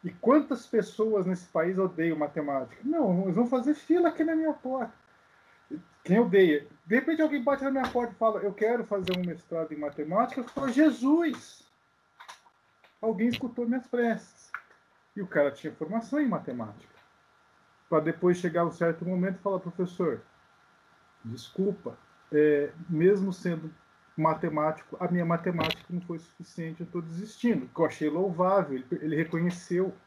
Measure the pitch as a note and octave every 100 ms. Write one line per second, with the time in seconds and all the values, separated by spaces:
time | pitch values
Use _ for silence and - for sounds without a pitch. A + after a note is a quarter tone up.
0 | F3 - A3 D4 - B3+ - A3+ F#3+ -
1 | A3 G#3+ F#3 F3+ - E3 E3+ F#3+ F#3+ E3+
2 | E3 D#3 D3 E3 D3 C3+ B2 - B3 E4
3 | A#3 F3+ F#3+ F3 A#3+ B3+ B3 D4+ - E4+
4 | E4+ E4 D#4+ D#4+ D#4+ D4 B3+ C4 A3+ -
5 | _ _ _ _ _ _ _ - - _
6 | - G3 A3 G3 F3+ D3 D3 - - A3+
7 | D4 D#4+ D#4 C#4+ A#3+ C4+ C4+ C4+ B3+ B3
8 | A#3+ - A3+ G3+ G3+ F#3+ G#3+ A#3+ A3+ G3+
9 | F#3 F3+ F3+ E3 _ E3 D#3+ D3+ D3 D3
10 | D3+ F#3+ A#3+ - A#3+ - C4+ A#3+ D#4 A#3+
11 | C4 D#4+ E4 B3 - - _ _ _ _
12 | _ _ - - _ _ _ _ _ _
13 | A3+ F#3+ A#3 A#3 B3+ A#3 A#3+ B3+ - A#3+
14 | A#3 A3 - _ - - - _ _ _
15 | _ - F#3 D#3+ C#3+ C#3 D#3 - D#3+ A3
16 | - C#4+ C#4 E3+ - B2 A2+ A2 - -
17 | _ _ _ _ _ _ _ _ _ D#3
18 | D#3 D#3+ F3+ F3+ F3 E3 E3+ - E3+ E3
19 | E3+ F#3 F#3 F#3 G3+ F#3+ F3 E3+ F3+ -
20 | F3 A2+ - _ _ _ _ _ _ _
21 | _ _ A2+ A#2+ - - G3 F#3 A#2+ -
22 | _ _ _ D3+ D3+ D3 D3 E3 E3 D#3
23 | F3 G3+ F#3+ F3 F3 D#3+ D#3+ - _ _
24 | _ - D3+ D3+ E3+ D3+ D#3 D#3 - -
25 | F3+ F3 E3+ E3 F#3 E3+ D#3 - - F3
26 | F3 E3 - _ F3 - D#3+ D#3+ F3 F3
27 | E3 E3 G#3+ - A#3+ G3 - - D#3+ -
28 | D3+ D#3 G3 E3 F#3 G3 D#3+ C3 - F3
29 | D#3 D3+ E3 E3+ F3 F3 - F3 F#3+ -